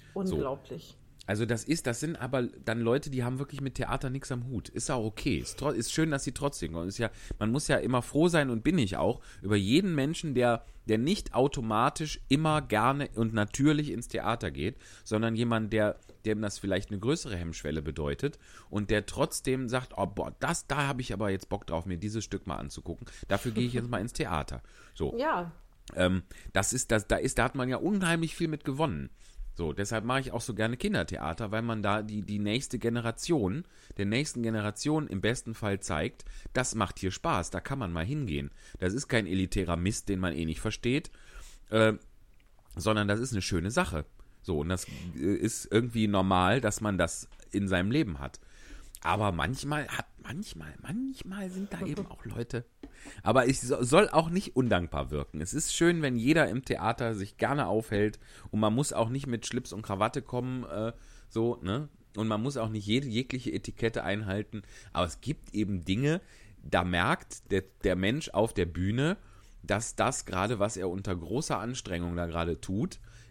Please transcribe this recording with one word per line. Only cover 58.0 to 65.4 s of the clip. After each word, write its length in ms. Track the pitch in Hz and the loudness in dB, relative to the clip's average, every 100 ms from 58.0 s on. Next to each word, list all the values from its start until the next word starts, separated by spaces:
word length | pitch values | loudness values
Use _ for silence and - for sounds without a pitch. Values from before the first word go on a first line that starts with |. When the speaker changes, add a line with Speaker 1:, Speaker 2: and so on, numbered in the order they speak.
| 107 - - - - | 2 0 -18 -18 -4
Speaker 1:
und 80 | 107 | 2
man 160 | 107 | 4
muss 180 | 117 151 | 4 2
auch 160 | 98 113 | 2 0
nicht 180 | 135 139 | 0 -4
mit 180 | 117 - | -4 -2
Schlips 260 | 120 - | -4 -4
und 100 | 98 | -10
Krawatte 400 | 107 95 107 135 | -4 0 0 0
kommen, 420 | - 123 127 127 | -4 -4 -4 -6
äh, 280 | 85 95 113 - - - - | -6 -4 -4 -6 -18 -20 -6
so, 320 | 110 117 - | 0 0 0
ne? 260 | 90 120 147 - - 101 | -2 -2 -4 -14 -12 -4
Und 100 | 110 | 0
man 140 | 107 | 0
muss 140 | 131 135 | 0 -2
auch 140 | 113 | -2
nicht 160 | 107 101 | -4 2
jede, 200 | 120 143 | 0 2
jegliche 460 | 110 131 127 - | -2 -2 -4 -4
Etikette 500 | - - - 113 - | -4 -6 -2 -2 0
einhalten. 600 | 92 104 101 101 - 107 - - - | -2 -2 -2 -4 -4 -10 -14 -20 -6
Aber 140 | - 87 | 0 0
es 140 | - | -2
gibt 340 | 127 - | -6 -8